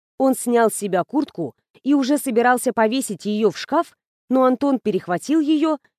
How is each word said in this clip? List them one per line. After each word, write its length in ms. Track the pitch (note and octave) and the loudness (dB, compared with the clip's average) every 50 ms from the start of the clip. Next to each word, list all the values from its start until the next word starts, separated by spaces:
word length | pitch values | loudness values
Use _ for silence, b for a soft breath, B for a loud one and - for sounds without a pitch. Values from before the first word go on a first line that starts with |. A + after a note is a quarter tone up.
| _ _ _ - | _ _ _ 0
Он 160 | C4+ C4 B3 | 0 0 0
снял 340 | - - B3 A#3+ A#3 A3+ G#3 | 0 -2 0 2 4 4 2
с 60 | - | 0
себя 280 | - G#3 F#3+ F#3+ F3+ E3 | -2 -4 -2 -2 -2 -2
куртку 520 | - A#3 D4+ D4+ - - - D#3+ A#2+ - _ _ _ b b | -2 -2 -4 -4 -4 -6 -8 -8 -8 -10 _ _ _ b b
и 140 | _ C4+ D4 | _ 0 0
уже 240 | C#4 B3+ A#3+ D4 - | 2 2 2 0 0
собирался 540 | - C4+ G#3+ A#3 A#3+ B3 B3+ A#3+ - C4 - | -2 -2 0 2 2 2 2 2 0 -2 0
повесить 520 | A3+ A3 A3 B3 C4+ - - G3 - - | 0 0 0 0 -2 -4 -6 -8 -8 -6
её 240 | G#3 G#3 G#3 A3 G3 | -4 -2 0 0 0
в 80 | - | 0
шкаф, 380 | - - - C#4 E4 E4 - _ _ _ _ _ _ _ - | -2 -6 -2 -2 -2 -2 -4 _ _ _ _ _ _ _ -2
но 140 | B3 C4 B3+ | 2 2 4
Антон 360 | B3+ B3+ - C#4+ C#4+ C4+ A3 | 2 2 2 0 0 0 0
перехватил 600 | - G#3+ F#3+ F#3 - E3+ F3 E3 - - D4+ E4 | -2 -4 -4 -4 -4 -4 -6 -6 -2 -2 -2 0
её 400 | D4 D4 D#4+ D4 D#4+ D#4+ D4+ - _ _ _ | 0 0 0 0 0 -2 -2 -4 _ _ _